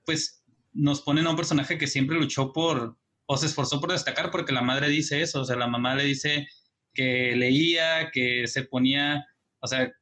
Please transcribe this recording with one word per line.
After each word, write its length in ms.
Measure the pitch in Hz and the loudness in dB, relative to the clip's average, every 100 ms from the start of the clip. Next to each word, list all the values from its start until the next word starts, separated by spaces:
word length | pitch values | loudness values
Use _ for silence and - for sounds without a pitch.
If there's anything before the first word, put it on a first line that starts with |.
| - | -4
pues, 380 | 156 - - _ _ _ | -2 -4 -10 _ _ _
nos 280 | - 143 143 | 0 0 0
ponen 260 | - 147 165 | 0 2 2
a 40 | |
un 40 | 160 | 0
personaje 420 | 156 151 139 160 | 0 0 0 -2
que 100 | 143 | -2
siempre 300 | 143 135 160 | 0 0 2
luchó 360 | 143 - 135 | 0 0 -2
por, 440 | - 165 139 117 - _ _ - | 0 0 0 -4 -10 _ _ -4
o 120 | 135 | 0
se 100 | 156 | 0
esforzó 340 | - 135 143 | -2 -2 -2
por 100 | 170 | -2
destacar, 400 | 175 139 131 170 | -2 -2 -4 -2
porque 220 | 175 160 | -4 -2
la 80 | 131 | 0
madre 260 | 123 135 147 | 0 2 2
dice 340 | 147 151 143 | 0 0 -2
eso, 200 | 160 143 | -2 -2
o 40 | 131 | -2
sea, 120 | 123 | -2
la 100 | 120 | -2
mamá 280 | 120 123 135 | -2 0 0
le 100 | 143 | 0
dice 420 | 135 147 147 143 - _ _ _ | 0 -2 -2 -4 -16 _ _ _
que 420 | - 131 127 127 120 | -4 0 2 2 2
leía, 720 | 123 135 165 165 160 160 160 | 4 4 4 2 2 0 -2
que 360 | 131 123 123 120 | -2 0 0 -2
se 160 | 139 | -4
ponía, 640 | 131 127 127 139 143 147 143 _ _ _ | -4 2 2 2 0 -2 -6 _ _ _
o 80 | 117 | -4
sea, 240 | 131 127 - | -2 -2 -4